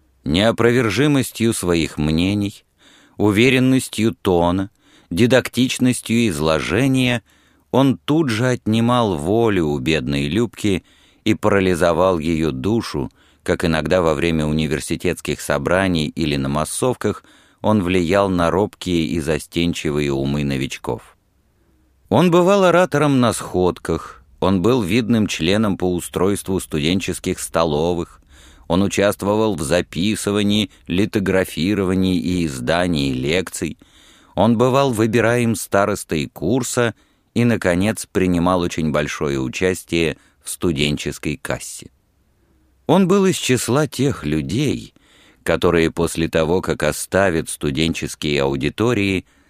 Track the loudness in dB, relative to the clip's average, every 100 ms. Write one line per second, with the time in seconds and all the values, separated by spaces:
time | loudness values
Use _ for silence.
0 | _ _ -2 2 2 4 4 4 0 0
1 | 2 2 0 -2 -2 0 0 0 0 -2
2 | 0 2 0 0 -4 -8 _ _ _ _
3 | _ -2 2 4 4 4 2 2 0 -2
4 | -2 0 0 2 2 0 -4 _ _ _
5 | -6 0 4 4 2 0 -2 0 0 0
6 | 0 0 0 0 0 0 0 0 2 2
7 | 0 -2 -6 _ _ _ _ 2 2 0
8 | 0 0 0 0 -2 -2 -2 0 2 2
9 | 0 -2 0 2 2 2 0 -2 0 -2
10 | 0 -2 -2 -2 -2 -2 -2 -2 -6 _
11 | _ _ -2 0 2 2 2 2 2 4
12 | 2 2 0 0 -2 -2 -2 -2 -2 -6
13 | -8 _ _ _ -4 -2 0 0 0 2
14 | 2 0 0 0 0 0 -2 -4 -4 -4
15 | -4 -4 -6 -6 -4 -2 0 0 2 0
16 | -2 -2 -2 -2 -2 -2 -4 -2 -2 -2
17 | -4 -4 -10 _ _ _ 0 0 2 0
18 | 2 2 2 2 0 0 -2 -4 -2 -2
19 | 0 -2 -2 -4 -4 -2 -2 -2 -4 -2
20 | -2 -2 -2 -2 -2 -4 -6 -8 -8 -8
21 | -10 _ _ _ _ _ _ _ _ _
22 | 0 2 4 4 4 4 4 4 2 2
23 | 2 2 2 0 -4 0 0 0 -4 -4
24 | -6 -20 _ -2 2 2 2 2 0 0
25 | 0 0 0 -2 0 0 0 0 -2 -2
26 | -4 -2 0 -2 -2 -4 -2 -2 0 -2
27 | -2 -6 -4 -6 -4 0 0 0 0 -2
28 | -6 -12 _ -20 -20 -14 -4 0 0 0
29 | 0 0 -2 0 0 -2 0 0 -2 -2
30 | -2 -2 -2 0 0 0 -2 -6 -4 -2
31 | 0 0 0 0 0 -2 -2 0 0 2
32 | 2 0 0 -2 -2 -4 -2 0 2 0
33 | 0 -2 -2 -2 -2 -6 -8 -8 _ _
34 | -20 -20 _ 0 2 4 2 2 2 0
35 | 0 2 2 2 0 -2 0 0 2 0
36 | -2 -4 -4 -4 -2 0 -2 -2 -2 -4
37 | _ _ _ 0 2 2 2 2 0 -2
38 | -4 -2 0 2 2 0 -2 -2 -2 0
39 | -2 -4 -4 -4 -4 -2 -2 -2 -2 -2
40 | 0 -4 _ _ -14 -4 -2 0 0 -2
41 | -6 -8 -8 -8 -6 -8 -8 -16 -18 _
42 | _ _ _ _ _ _ _ _ 0 2
43 | 4 4 2 0 0 0 0 0 0 -2
44 | -2 -2 -2 -2 -2 -2 -2 -4 -8 _
45 | _ _ _ _ -2 0 2 4 2 0
46 | -4 -2 -2 0 0 0 -2 -2 -2 -2
47 | -2 0 2 0 -4 -6 -4 0 0 -2
48 | -8 -6 -4 0 0 -2 -4 -2 -2 0
49 | 0 -2 -6 _ _